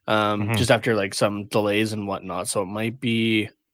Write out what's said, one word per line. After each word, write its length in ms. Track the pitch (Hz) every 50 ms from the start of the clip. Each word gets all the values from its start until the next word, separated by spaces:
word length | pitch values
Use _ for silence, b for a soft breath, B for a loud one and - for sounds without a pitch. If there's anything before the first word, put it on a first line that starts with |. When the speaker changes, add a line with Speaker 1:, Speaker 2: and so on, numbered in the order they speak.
| _ -
Speaker 1:
um, 340 | 110 107 107 104 107 104 104
Speaker 2:
Mm-hmm. 100 | 104 117
Speaker 1:
just 140 | 107 120 117
after, 220 | 127 113 - 127 113
like, 180 | 104 98 95 -
some 320 | - 123 107 101 104 104
delays 480 | 98 - 117 104 104 101 104 113 107 107
and 120 | 107 101 101
whatnot. 400 | 95 90 - 95 87 90 92 -
So 140 | - 110 98
it 40 | 90
might 320 | 101 107 110 113 113 131
be, 480 | - 120 113 113 113 113 110 107 104 101 - _ _ _